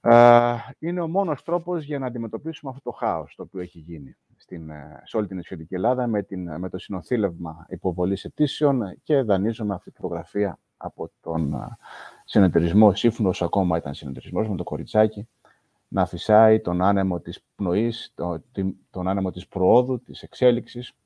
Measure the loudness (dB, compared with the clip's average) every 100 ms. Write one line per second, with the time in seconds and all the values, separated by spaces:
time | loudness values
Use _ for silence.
0 | 8 8 10 8 6 -2 -8 -8 -6 -4
1 | -2 -2 -2 -4 -2 -4 -2 -6 -4 -6
2 | -4 -6 -8 -8 -10 -10 -12 -10 -12 -4
3 | -2 -2 -6 -14 -12 -10 -10 -12 -14 -14
4 | -14 -20 _ _ _ -14 -12 -14 -16 -20
5 | -4 -2 -2 -6 -8 -12 -6 -2 0 0
6 | 0 -2 -4 -8 -8 -8 -8 -8 -8 -10
7 | -4 -2 -2 -4 -12 -12 -12 -4 -4 0
8 | -2 -2 -6 -2 -2 2 0 2 -4 -10
9 | 0 0 2 2 0 -2 -4 -6 -10 _
10 | -6 -6 -6 -2 -2 -4 _ _ -14 -10
11 | -12 _ -6 -2 -2 -4 -8 -16 -20 -20
12 | -20 -20 -2 2 4 4 4 6 6 6
13 | 0 0 -2 0 -2 0 0 -2 -4 -10
14 | -10 -12 -8 -4 -4 -4 -6 -8 -2 2
15 | 2 0 -16 _ _ _ _ _ _ -2
16 | -2 -4 4 8 8 6 2 0 2 2
17 | 0 -4 -8 -14 _ -6 -2 0 -2 -6
18 | -14 -8 -6 -6 _ -6 -6 -6 _ -6
19 | -4 -2 -4 -6 -10 0 6 6 4 -6
20 | -8 -18 -18 2 2 2 -4 -14 -14 _